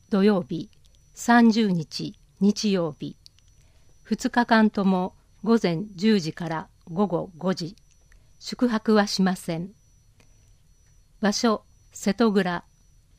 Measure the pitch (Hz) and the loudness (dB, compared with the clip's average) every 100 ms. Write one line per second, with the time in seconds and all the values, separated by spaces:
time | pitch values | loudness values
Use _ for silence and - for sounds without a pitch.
0 | _ 196 202 196 131 160 - _ _ _ | _ 0 2 2 -2 -8 -10 _ _ _
1 | _ - - 240 233 220 214 175 151 - | _ -6 2 6 6 4 0 -2 -6 -10
2 | 156 - _ _ 196 202 214 190 165 147 | -12 -14 _ _ 0 0 0 -2 -2 -8
3 | 147 - _ _ _ _ _ _ _ _ | -14 -16 _ _ _ _ _ _ _ _
4 | - 220 247 247 240 226 214 - 190 185 | -8 -6 -2 -2 2 4 4 2 0 0
5 | 185 - _ _ 202 226 185 160 208 185 | -2 -10 _ _ 0 2 2 -2 -6 -2
6 | 220 214 160 - 165 160 - _ - 165 | 2 2 0 -8 -8 -8 -10 _ -10 -4
7 | 202 165 156 151 180 185 170 214 _ _ | -2 -2 -6 -6 -6 -4 -8 -14 _ _
8 | _ - _ _ - - 247 220 - 214 | _ -20 _ _ -16 -2 -2 0 2 2
9 | 202 - 190 185 - 165 190 - _ _ | 2 0 -2 -2 -6 -8 -10 -16 _ _
10 | _ _ _ _ _ _ _ _ _ _ | _ _ _ _ _ _ _ _ _ _
11 | _ _ 220 208 240 208 - _ _ - | _ _ -2 0 0 0 -6 _ _ -6
12 | - 196 233 202 180 170 - _ _ _ | -4 0 2 2 0 -4 -10 _ _ _
13 | _ | _